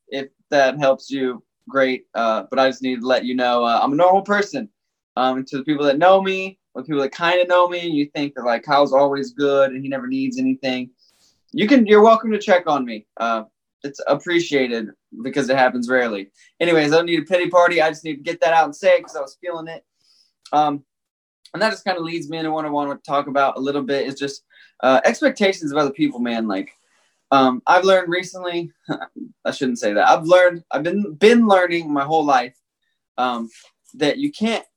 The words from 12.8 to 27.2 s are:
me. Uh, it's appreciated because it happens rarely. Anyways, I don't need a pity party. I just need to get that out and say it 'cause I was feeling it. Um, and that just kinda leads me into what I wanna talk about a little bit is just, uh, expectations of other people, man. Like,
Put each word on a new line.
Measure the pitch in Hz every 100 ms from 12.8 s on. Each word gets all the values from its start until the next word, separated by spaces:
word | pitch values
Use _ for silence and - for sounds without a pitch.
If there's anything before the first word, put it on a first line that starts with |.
| 120
me. | 107 - -
Uh, | 117 113 110 _ _ _
it's | 143 - -
appreciated | 143 175 170 170 143 123 113 107 - _ 113
because | 131 143 123
it | 135
happens | 127 123 120
rarely. | 127 120 98 98 _ _ -
Anyways, | 170 160 147
I | 165
don't | 175
need | 160
a | 147
pity | 180 170
party. | 175 175 170
I | 156
just | 156 160
need | 143
to |
get | 165 165
that | 165
out | 165 151
and | 147
say | 190 175
it |
'cause | - 156
I |
was | 135 -
feeling | 175 165 160
it. | 160 _ _ _ _ _ _ -
Um, | 147 151 143 _ _ _ _ _ _ _
and | 165
that | 214
just | 196 196
kinda | 180
leads | 165 170 147
me | 160
into | 156
what | 160 151
I |
wanna | 147 143 139
talk | - 143 143
about | 139 135 127
a |
little | 139 143
bit | 131 139 123
is | 135
just, | 139 - _ _ _ _
uh, | 131 135 214
expectations | 233 294 - 196 185 151
of | 147
other | 143
people, | 160 147 120
man. | 120 117 110
Like, | 95 - _ _ _ _ _